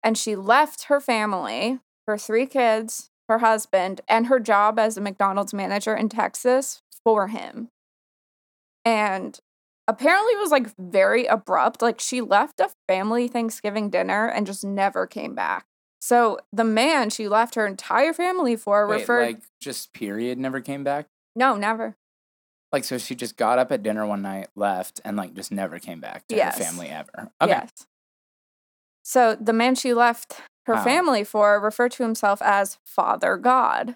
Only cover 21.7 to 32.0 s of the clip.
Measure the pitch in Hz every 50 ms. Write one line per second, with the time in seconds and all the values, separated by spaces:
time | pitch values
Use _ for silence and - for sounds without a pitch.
21.7 | 226 220 226 220 214 _ _ _ _ _ _ _ _ _ _ _ _ _ _ _
22.7 | - 143 123 - 131 123 - - 135 123 127 117 - - 117 110 120 127 127 123
23.7 | 143 123 101 110 107 107 107 104 104 101 98 95 95 98 95 - _ 101 101 101
24.7 | 98 90 92 - - - _ 113 101 104 95 90 - 92 92 - 104 98 98 90
25.7 | 78 90 - - 87 82 - 53 - - _ _ 226 214 - 82 - - 92 80
26.7 | 82 87 85 73 73 78 73 - _ - - - _ _ - - 147 - - 233
27.7 | _ - - _ _ _ _ _ _ _ _ _ _ _ _ _ _ _ _ _
28.7 | _ _ _ _ _ _ _ - - 262 247 226 220 226 220 214 226 226 233 254
29.7 | 262 247 - 269 240 233 240 240 233 - - _ - - - - _ _ _ -
30.7 | 233 226 202 - 254 339 359 320 262 214 214 - - 214 208 208 208 208 202 214
31.7 | 214 - 247 247 240 -